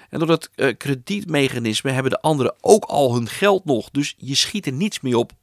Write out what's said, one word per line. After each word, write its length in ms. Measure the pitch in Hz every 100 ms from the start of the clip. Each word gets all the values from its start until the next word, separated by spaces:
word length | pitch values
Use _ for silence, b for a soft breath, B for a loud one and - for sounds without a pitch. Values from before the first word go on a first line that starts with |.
| B
En 100 | 135
door 100 | 160
dat, 220 | 160 -
eh, 220 | - 135 110
kredietmechanisme 1120 | 139 135 120 202 185 143 135 127 117 107 139
hebben 220 | 127 131
de 80 | -
anderen 340 | 156 151 123 -
ook 240 | - 214
al 300 | - 151 139
hun 140 | 120 117
geld 360 | - 196 196
nog, 260 | 165 123 -
dus 240 | 139 143 -
je 180 | 123
schiet 320 | 135 - 208 170
er 60 |
niets 280 | 131 202 -
meer 160 | 135 117
op 160 | - -